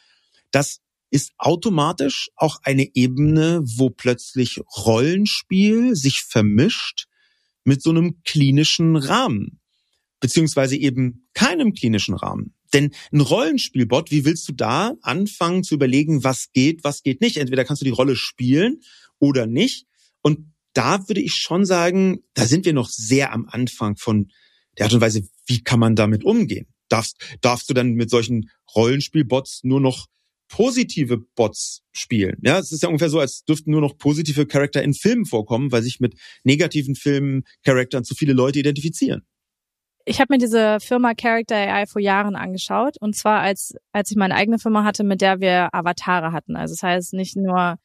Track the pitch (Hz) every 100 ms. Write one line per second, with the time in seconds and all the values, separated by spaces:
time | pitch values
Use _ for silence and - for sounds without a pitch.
0 | _ _ _ _ _ 139 147 - _ _
1 | _ 143 - - 139 170 226 165 147 185
2 | 277 - - - 160 - - 135 135 -
3 | 127 127 151 156 160 170 135 113 131 -
4 | 127 123 - 131 120 - - - 107 113
5 | 143 185 208 - - 190 208 226 247 202
6 | 135 - - 120 107 104 175 - - -
7 | - _ _ _ _ _ - 139 160 165
8 | 170 165 - 156 139 139 151 - 165 160
9 | 135 208 254 107 - - _ _ _ _
10 | _ _ 123 - 156 147 131 143 143 127
11 | 127 120 _ - 254 349 240 190 117 107
12 | - 90 95 - 104 - _ 139 143 -
13 | - 147 139 185 302 277 - 135 117 127
14 | 165 147 139 170 - 120 110 131 220 -
15 | - 139 202 - 170 185 180 147 135 131
16 | 151 151 131 127 - - 139 170 143 143
17 | 143 127 240 156 131 131 127 143 135 123
18 | 135 123 - - 123 139 220 311 _ -
19 | _ _ 143 131 113 120 254 - - _
20 | _ _ 151 156 - _ _ 135 120 196
21 | 190 196 - - - 170 196 180 175 190
22 | 190 185 - - 120 151 185 147 113 -
23 | 110 135 135 113 110 117 123 - 110 101
24 | - 107 95 _ _ _ _ - 107 117
25 | 113 107 98 _ - 120 - 120 113 110
26 | 107 107 185 233 165 90 71 _ _ 113
27 | 110 - - 113 123 120 - 127 123 117
28 | 117 120 110 117 107 _ _ 107 117 139
29 | 143 160 127 131 - - 127 135 131 127
30 | - _ _ _ _ - 240 247 240 -
31 | 127 120 - - 110 - - - _ -
32 | - 110 95 - 120 175 160 156 175 156
33 | 165 156 135 - - 156 - 151 147 -
34 | 143 151 151 143 147 143 143 147 143 139
35 | 202 240 185 113 107 117 139 123 120 -
36 | 123 - - - 131 143 170 156 135 135
37 | 147 139 139 135 - _ - 127 127 135
38 | 113 - 151 127 127 143 139 147 156 -
39 | 269 - - _ _ _ _ _ _ _
40 | - 220 269 269 240 226 214 214 - 247
41 | 247 226 240 226 220 214 202 202 208 214
42 | 196 196 208 190 185 185 - 202 254 -
43 | 214 202 214 214 190 196 - - - 208
44 | 202 208 190 165 208 226 226 214 208 202
45 | 202 190 196 190 190 180 175 - 170 175
46 | - 180 160 165 - 160 160 165 185 180
47 | 180 190 185 202 190 180 175 170